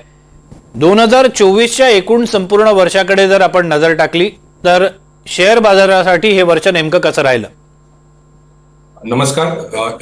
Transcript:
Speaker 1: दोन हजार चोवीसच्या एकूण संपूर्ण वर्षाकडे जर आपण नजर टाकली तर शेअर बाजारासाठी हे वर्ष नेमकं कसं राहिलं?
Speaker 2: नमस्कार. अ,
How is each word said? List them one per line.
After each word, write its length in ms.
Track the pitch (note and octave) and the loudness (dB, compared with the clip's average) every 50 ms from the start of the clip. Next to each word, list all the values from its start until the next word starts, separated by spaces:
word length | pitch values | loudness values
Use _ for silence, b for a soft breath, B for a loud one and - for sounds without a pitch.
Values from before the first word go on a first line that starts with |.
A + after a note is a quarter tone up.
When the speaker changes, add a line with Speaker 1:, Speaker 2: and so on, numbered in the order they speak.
| - _ _ _ _ _ - - _ _ - - _ _ - | -8 _ _ _ _ _ -20 -20 _ _ -20 -20 _ _ -6
Speaker 1:
दोन 240 | A#2 C#3+ E3+ G3+ A3 | -2 0 2 2 2
हजार 280 | A#3 A3 B3 B3+ C4 | 2 2 4 2 2
चोवीसच्या 640 | B3+ - - G#3 F#3+ F#3+ G#3 A#3 A3+ A#3 - C4 C4 | 2 0 0 0 2 2 2 0 -2 -2 0 0 2
एकूण 360 | A3+ F#3+ F3+ G3 A3+ A#3 A#3+ | 2 0 0 0 -2 -2 -2
संपूर्ण 440 | A3 - G3+ F#3 F3+ G3+ G3+ G#3+ A3 | -2 -4 -4 -2 -2 0 2 2 2
वर्षाकडे 600 | G#3 F#3+ F#3 E3+ - F#3+ F#3+ F3+ G3 F#3+ G3 F#3+ | 2 2 2 0 0 -2 -2 0 0 0 2 2
जर 120 | F#3+ G3 | 2 2
आपण 260 | F#3 E3+ D#3+ F#3 F3 | 2 2 0 0 -2
नजर 280 | E3+ D#3 D3+ D#3 E3 E3 | 0 0 0 0 0 0
टाकली 360 | D#3 D#3+ - - E3+ F3 G#3 - - _ _ _ _ - | 0 -2 -2 -2 -2 -4 -4 -6 -10 _ _ _ _ -2
तर 220 | F3 F3+ F3+ F#3 F#3 - - _ _ _ _ _ | 0 0 2 0 -2 -4 -8 _ _ _ _ _
शेअर 320 | - - - F3 G3 A3+ A#3 | -10 -4 -2 0 2 2 2
बाजारासाठी 720 | A3 G#3+ G3 F#3+ G3 F#3+ F#3+ F#3 F3 F#3 F3+ E3+ G3 A3 | 2 2 4 2 2 2 2 0 2 0 0 0 0 0
हे 140 | G3+ F#3+ F3+ | 0 2 2
वर्ष 260 | E3+ E3+ D#3+ - G3 | 2 0 0 0 -2
नेमकं 300 | F#3 E3+ D#3 D#3 D#3 F3+ | -2 -2 -2 -2 -2 -2
कसं 240 | E3+ D#3+ D3 - D3 | -2 -2 -2 -2 0
राहिलं? 240 | C3+ B2+ A#2+ G#2 F2+ - _ _ _ _ _ _ _ _ _ _ _ _ _ _ _ _ _ _ _ _ _ _ _ _ _ _ _ _ - - | 0 -2 -2 -4 -8 -16 _ _ _ _ _ _ _ _ _ _ _ _ _ _ _ _ _ _ _ _ _ _ _ _ _ _ _ _ -18 -10
Speaker 2:
नमस्कार. 420 | A2 A#2+ C3 C#3+ - - D#3+ D#3+ | -6 -4 -2 -2 -2 -2 -4 -4
अ, 440 | E3+ E3 - - - - A2 A2+ - - - | -4 -6 -8 -10 -10 -10 -8 -8 -8 -8 -8